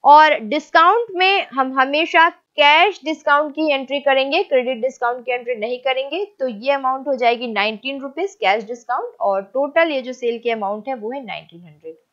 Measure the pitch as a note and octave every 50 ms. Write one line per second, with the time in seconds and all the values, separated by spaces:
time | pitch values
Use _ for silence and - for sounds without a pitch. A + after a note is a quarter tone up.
0 | - C4+ D4 D4+ D#4 D4+ D4 - A3+ G#3 C#4 D4+ C#4+ - - E4 E4 F4+ G#4 A#4+
1 | A#4+ A4+ F#4+ F4 F#4 F#4+ G4 F#4+ - - A#3+ C4+ C4 C4 C4 C4+ C4 C4+ C#4+ D4+
2 | E4+ - - E4 E4 E4+ E4+ _ _ _ _ D4+ C#4+ C#4+ D4+ D#4+ F4+ G#4 F4+ -
3 | C4+ D#4 D#4+ D#4 _ D4+ C#4+ C#4+ D#4 D4+ C#4 D4+ D#4+ D#4 C#4 C4+ C4 B3 C#4 C#4+
4 | B3+ C#4 C4+ C4+ C4+ C#4 C#4+ F4+ G4 - D4 B3+ A#3+ B3 C4 A3 A3 C4 - -
5 | B3 A#3+ B3 B3+ A#3 B3+ B3 B3 A#3+ A#3+ B3+ G#3+ G#3 A#3+ B3 B3 B3 C4+ B3+ C4
6 | C4+ C#4 D4 F4+ G#4 G4+ _ _ C4 B3+ A3 G3+ A#3 C4+ C#4 C#4 C4+ C4 C4 C4+
7 | C4 D4 C4+ A#3 B3 A#3 A#3+ A3+ B3+ A#3+ A3 G3+ G3+ A3 A3 G#3+ - C4+ C#4 C#4
8 | C4+ C#4 - E4 F#4 G4 - _ - F#3 G3+ E4 D#4+ G#3+ B3 A#3+ _ - A#3+ C#4+
9 | A#4 B4 - _ G3 G3+ G3 G3 G3 G3 - C4 C#4+ C#4+ C#4 E4 E4 E4 D4 C4
10 | A#3 B3+ B3+ B3+ B3 A#3 A#3 A3+ A#3 A#3+ A3+ A3 G#3 F#3+ G#3 G#3+ G3+ C4+ C4+ A#3
11 | G#3 A3+ B3+ C#4+ C4 G3+ E3 D3+ D#3+ D#3+ E3+ E3+ F3 E3 D3+ D3+ D#3+ D#3+ D#3+ _
12 | _ _